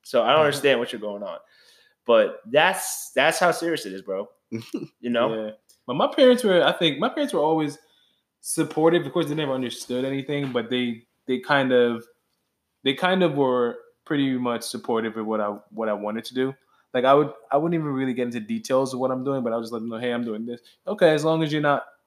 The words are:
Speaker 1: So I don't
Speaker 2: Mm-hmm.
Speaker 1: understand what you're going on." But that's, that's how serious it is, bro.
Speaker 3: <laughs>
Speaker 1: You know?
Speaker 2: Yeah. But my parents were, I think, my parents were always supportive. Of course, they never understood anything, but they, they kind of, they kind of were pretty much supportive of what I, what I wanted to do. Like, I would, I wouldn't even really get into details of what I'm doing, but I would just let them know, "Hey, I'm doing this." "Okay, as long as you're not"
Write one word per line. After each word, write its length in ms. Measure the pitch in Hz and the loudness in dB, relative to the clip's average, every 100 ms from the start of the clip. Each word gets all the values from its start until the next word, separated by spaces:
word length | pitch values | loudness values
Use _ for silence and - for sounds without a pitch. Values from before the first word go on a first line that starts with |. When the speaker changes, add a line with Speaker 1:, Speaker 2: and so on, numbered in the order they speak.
Speaker 1:
So 180 | - 123 | -4 0
I 60 | 113 | 4
don't 80 | 151 | 4
Speaker 2:
Mm-hmm. 80 | 151 | 4
Speaker 1:
understand 340 | 139 139 123 | 2 2 2
what 140 | 120 | 0
you're 80 | 117 | -6
going 220 | 104 101 | -10 -10
on." 160 | 101 82 _ _ _ _ _ _ - | -10 -12 _ _ _ _ _ _ 2
But 320 | 117 101 - 110 | 4 4 0 0
that's, 600 | 139 170 - - - - | 4 4 2 -6 -10 -6
that's 260 | 127 147 160 | 2 2 4
how 140 | 180 | 2
serious 340 | 165 170 156 98 | 0 -2 -4 -6
it 80 | |
is, 80 | 95 | -12
bro. 260 | 98 95 104 _ | -8 -6 -8 _
Speaker 3:
<laughs> 220 | - 113 113 - - _ | -12 -12 -10 -12 -12 _
Speaker 1:
You 120 | 120 | -4
know? 340 | 120 123 110 107 | 0 0 -2 -8
Speaker 2:
Yeah. 60 | 107 _ _ - | -12 _ _ -8
But 80 | 254 | -2
my 120 | 294 | 0
parents 360 | 302 254 247 | 4 6 6
were, 200 | 220 180 | 4 4
I 80 | 147 | 4
think, 260 | - 165 135 | 2 0 0
my 120 | 226 | -4
parents 220 | 277 285 | -2 -4
were 60 | 170 | 0
always 360 | 147 160 147 143 _ _ _ _ _ _ | 0 0 -2 -6 _ _ _ _ _ _
supportive. 680 | - - 151 - 160 175 143 | -10 -4 -2 2 4 4 0
Of 80 | |
course, 140 | 175 147 | -4 -2
they 80 | 147 | -2
never 180 | 147 | -2
understood 520 | 131 123 - - 123 135 | -2 -4 -8 -6 -4 -4
anything, 460 | 139 135 143 139 | -4 -4 -4 -4
but 180 | 123 113 | -4 -4
they, 340 | 127 123 113 _ _ - | -4 -4 -6 _ _ -6
they 120 | 127 | -4
kind 320 | 127 143 131 | 0 2 4
of, 320 | 123 120 117 117 _ _ _ _ _ _ _ | 4 2 0 -10 _ _ _ _ _ _ _
they 100 | 135 | 2
kind 300 | 135 180 190 | 4 2 4
of 120 | 175 143 | 2 4
were 420 | 135 123 120 113 - _ - | 2 4 0 -2 -14 _ -4
pretty 320 | 147 135 127 | 0 0 0
much 260 | 123 117 | -2 -4
supportive 540 | 110 117 - 117 113 110 | -6 -10 -2 -2 -2 -4
of 80 | 107 | -4
what 140 | 110 | -2
I, 140 | 104 104 _ | -2 -6 _
what 200 | 107 110 | -6 -4
I 40 | |
wanted 320 | 104 104 110 110 | -4 -4 -8 -8
to 80 | |
do. 200 | 127 131 139 _ _ _ | -4 -4 -4 _ _ _
Like, 120 | 127 127 | 0 4
I 80 | |
would, 180 | 143 147 - - | 4 4 -4 -2
I 60 | 143 | -2
wouldn't 220 | 165 170 | 0 -2
even 140 | 151 | -2
really 200 | 131 131 | -4 -4
get 100 | 123 123 | -2 -4
into 140 | 120 | -6
details 520 | 107 113 - 131 135 | -6 -8 0 0 0
of 60 | 127 | -2
what 120 | 131 | -4
I'm 120 | 127 | -4
doing, 200 | 131 135 | -4 -4
but 100 | 117 | -2
I 20 | 113 | -4
would 80 | |
just 80 | 110 | -6
let 80 | 117 | -8
them 100 | 113 | -8
know, 80 | 113 | -6
"Hey, 140 | 123 | -4
I'm 140 | 120 117 | -4 -4
doing 200 | 107 117 | -6 -8
this." 140 | 120 _ _ - | -12 _ _ -10
"Okay, 260 | 202 175 | 2 4
as 120 | 156 | 4
long 180 | 160 160 | 2 0
as 80 | 156 | 0
you're 80 | 151 | 0
not" 220 | 147 139 - _ | 2 0 -2 _